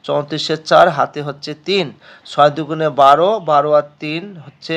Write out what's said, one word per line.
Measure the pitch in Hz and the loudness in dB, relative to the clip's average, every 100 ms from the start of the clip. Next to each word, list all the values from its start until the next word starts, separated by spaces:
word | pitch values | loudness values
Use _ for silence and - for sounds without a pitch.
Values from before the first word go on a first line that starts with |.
| - | -4
চৌত্রিশে | 147 147 156 - 156 - | -6 -4 -8 -6 -6 2
চার, | 160 175 147 | 4 4 2
হাতে | 131 147 147 | -4 -4 -10
হচ্ছে | 139 - 151 - | -10 -14 -12 -4
তিন, | 196 147 - _ - - | -4 -4 -10 _ -20 -10
ছয় | - 147 143 | 2 2 2
দুগুণে | 147 156 156 147 | -8 -4 -2 4
বারো, | 139 147 180 220 156 | 4 6 2 0 0
বারো | 147 147 147 | 0 2 0
আর | 147 _ | 0 _
তিন | 151 160 202 175 135 | -10 -10 -10 -18 -20
হচ্ছে | _ - | _ -8